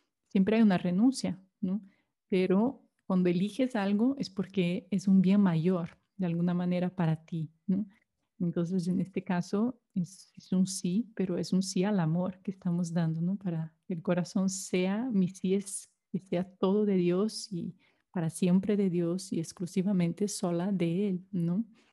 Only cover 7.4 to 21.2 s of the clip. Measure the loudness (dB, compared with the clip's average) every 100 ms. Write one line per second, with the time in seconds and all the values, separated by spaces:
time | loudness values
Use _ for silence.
7.4 | -8 _ -2 -2 -2 _ _ _ _ -6
8.4 | -2 -2 -2 -2 0 -2 -2 -4 -2 -2
9.4 | -2 -2 -2 -4 _ -6 -6 -8 -20 -18
10.4 | -2 0 0 -2 -2 -2 -2 -4 -2 -2
11.4 | 0 -2 0 0 0 2 2 0 -2 -6
12.4 | -10 -6 -2 -2 -2 -2 -2 -2 -2 -4
13.4 | -4 -6 -8 _ -10 -6 -2 -2 -2 -2
14.4 | -2 -4 -4 -2 -2 -2 -2 0 0 -2
15.4 | -2 -2 -2 -12 -16 _ _ -10 -4 -4
16.4 | -4 -2 0 2 2 2 2 2 0 -4
17.4 | -10 -8 -8 -12 _ _ _ -4 -4 0
18.4 | 2 4 2 0 2 0 0 -2 -4 -6
19.4 | -6 -8 -6 -2 0 0 0 -2 -4 -4
20.4 | -2 -2 -2 0 0 0 -2 -4